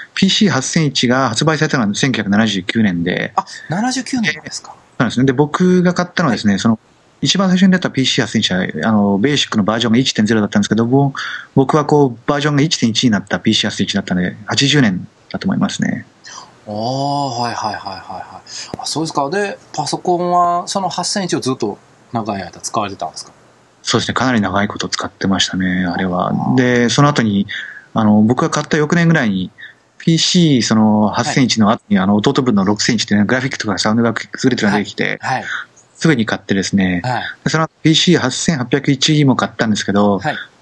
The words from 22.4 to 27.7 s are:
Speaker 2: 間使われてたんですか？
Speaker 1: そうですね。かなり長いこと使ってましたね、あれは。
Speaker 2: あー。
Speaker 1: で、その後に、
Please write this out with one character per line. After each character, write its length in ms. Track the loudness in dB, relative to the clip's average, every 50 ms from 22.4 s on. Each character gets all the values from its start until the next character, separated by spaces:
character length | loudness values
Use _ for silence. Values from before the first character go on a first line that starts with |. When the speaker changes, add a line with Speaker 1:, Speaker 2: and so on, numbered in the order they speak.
Speaker 2:
間 180 | -8 -10 -12 -14
使 180 | -12 -6 -4 -4
わ 60 | -4
れ 60 | -6 -6
て 40 | -8
た 80 | -10 -10
ん 20 |
で 80 | -10 -12
す 80 | -16
か？ 60 | -16 -20 _ _ _ _ _ _ _ _ _
Speaker 1:
そ 160 | -4 -2 -2 -2
う 20 |
で 60 | -2
す 40 | -2
ね。 40 | -2
か 100 | -2 0
な 80 | 0
り 80 | 0 0
長 240 | 0 0 -2 -2 -2
い 40 | -2
こ 100 | -4 -8
と 100 | -8 -8
使 180 | -8 -8 -8
っ 40 | -10
て 160 | -8 -4 -2
ま 120 | 0 0 0
し 100 | 0 -2
た 100 | -2 -4
ね、 260 | -2 -2 -2 -2 -2
あ 140 | -2 -4 -4
れ 80 | -4
は。 220 | -2 -2 -2 -2 -2
Speaker 2:
あ 40 |
ー。 220 | -2 -2 0 0 2
Speaker 1:
で、 340 | 2 2 2 2 2 2 2
そ 140 | 4 4
の 60 | 4 4
後 140 | 4 2
に、 240 | 0 2 0 0 -2 -2 -6 -12 -12 -14